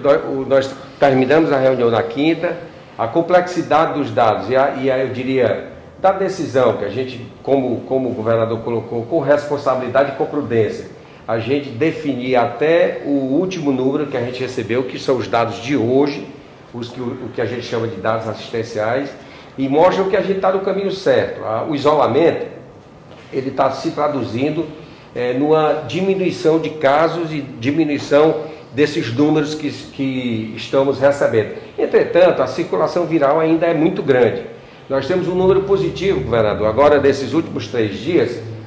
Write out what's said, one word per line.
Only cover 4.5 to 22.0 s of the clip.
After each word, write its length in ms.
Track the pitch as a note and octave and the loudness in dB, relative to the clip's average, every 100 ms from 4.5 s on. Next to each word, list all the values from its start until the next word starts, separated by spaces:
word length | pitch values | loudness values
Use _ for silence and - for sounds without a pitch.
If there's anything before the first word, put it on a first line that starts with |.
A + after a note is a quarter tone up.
| C3 | 2
a, 200 | C#3+ C3 | 2 0
e 140 | C3 | 0
a, 100 | C3 | 0
eu 100 | C3 | -2
diria, 600 | A2 B2+ C3 A2+ F#2+ - - - - | -4 -2 2 2 0 -6 -16 -20 0
da 120 | F#3+ | 0
decisão 680 | F#3+ F#3+ - B2+ C3 A#2+ G2+ | 2 -2 -4 -2 2 2 2
que 80 | G2+ | -4
a 40 | |
gente, 340 | G#2 C3 - - - | -4 -6 -8 -14 -10
como, 380 | - C#3 B2+ A2 | 0 0 0 -4
como 280 | - C3 B2+ | -2 -2 -2
o 40 | |
governador 480 | A2 G#2+ A2+ A2 A2+ | -2 0 0 0 -2
colocou, 440 | A#2+ A2+ - A#2 A2+ | -4 -4 -4 -6 -2
com 140 | E3 | -2
responsabilidade 960 | C#3 C#3+ - C#3+ C3+ B2+ B2 B2 C#3 | 2 0 0 -4 -2 -2 0 2 2
e 20 | - | -2
com 100 | D3+ | -4
prudência, 640 | D3 A2+ A#2 G#2 - - - - - - | -4 0 0 0 -2 -12 -18 -20 -14 -6
a 100 | A2+ | -4
gente 320 | G#2+ C#3+ C3 | -2 -2 -4
definir 680 | A#2 D#3 - C#3+ B2 B2+ B2 | -2 -2 -2 -4 -4 0 2
até 680 | A2 - D3+ E3+ F#3 - D3 | 0 0 2 4 2 -2 -2
o 60 | |
último 600 | C#3 C3 C#3+ F#3 F3 C#3+ | -2 0 0 0 -2 0
número 360 | C3 C3 D3+ C#3 | 2 0 0 -2
que 100 | C3 | -4
a 40 | |
gente 200 | B2 B2 | -4 -6
recebeu, 400 | B2 - G#2+ A#2+ | -6 -4 -2 -2
que 160 | C3 C#3+ | -2 -4
são 200 | - B2+ | -2 -2
os 100 | G2 | 0
dados 300 | A2+ A2+ F#2+ | 0 0 -4
de 160 | A#2+ C#3+ | -2 0
hoje, 500 | A2+ C3+ D3 D3 - - - - - | 2 2 2 -2 -10 -16 -20 -20 -16
os 160 | A#2+ A#2 | -12 -12
que, 100 | C3 | -10
o, 60 | A#2+ - A2+ | -8 -8 -8
o 40 | - | -4
que 40 | |
a 60 | A2+ | -4
gente 160 | A#2+ | -4
chama 260 | - A#2 A2+ | -4 -4 -4
de 100 | F#2+ | -4
dados 300 | A2 A2+ A2+ | -2 -2 -4
assistenciais, 840 | G#2 - A#2 G#2+ G#2+ A2 C3 C#3+ - - - - - | -8 -6 -6 -4 -4 -2 -2 -4 -12 -20 -20 -16 -6
e 140 | C3+ | 0
mostra 340 | C#3+ F#3 F#3 F#3+ | 4 4 4 0
que 120 | G3+ | 0
a 40 | |
gente 180 | F3+ F#3+ | 0 0
tá 120 | F#3+ | 0
no 100 | F#3+ | 0
caminho 300 | G3 F#3+ G3 | -2 -2 -4
certo. 540 | - C#3+ A#2+ G2 - G2+ | -2 2 2 0 -4 -4
A, 200 | A2+ D3 | -4 -2
o 100 | C#3+ | 0
isolamento, 720 | C3+ D3+ | 2 4